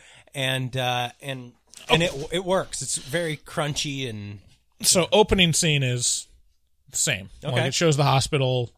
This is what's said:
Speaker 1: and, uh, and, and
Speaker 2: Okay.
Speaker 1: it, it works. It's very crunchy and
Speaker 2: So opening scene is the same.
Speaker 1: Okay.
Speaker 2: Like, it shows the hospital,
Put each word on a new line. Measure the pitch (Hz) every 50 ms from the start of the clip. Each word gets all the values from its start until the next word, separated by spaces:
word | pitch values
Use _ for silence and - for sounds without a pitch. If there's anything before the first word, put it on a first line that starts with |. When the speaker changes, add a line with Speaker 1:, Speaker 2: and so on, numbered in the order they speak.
| - - - - _ _ -
Speaker 1:
and, | 143 131 131 131 131 131 123 110
uh, | 131 127 123 123 123 123 120 - _
and, | - 139 135 127 123 120 - _ _ _ - - - -
and | 156 160
Speaker 2:
Okay. | 170 180 - 139
Speaker 1:
it, | 151 -
it | - 175 196
works. | 175 190 185 143 - - -
It's | 135 - - -
very | - 131 131 170 175 160 151 -
crunchy | - - - - 151 143 147 - - 151 139 135 135 123
and | 107 107 101 101 104 101 - - - _ _ _ _ -
Speaker 2:
So | - - - 190 165 -
opening | - 208 214 - 220 196 180 165
scene | 151 - - 160 151 139
is | 135 123 123 123 123 - - - - - _ _ _ _ _ _ _ _ _ _ _ _
the | - -
same. | - - 123 95 95 - - - -
Speaker 1:
Okay. | 143 123
Speaker 2:
Like, | 123 160 135
it | 131
shows | - 175 165 147
the | 143 143
hospital, | 135 131 131 - - - 139 135 127 127 127 120 - -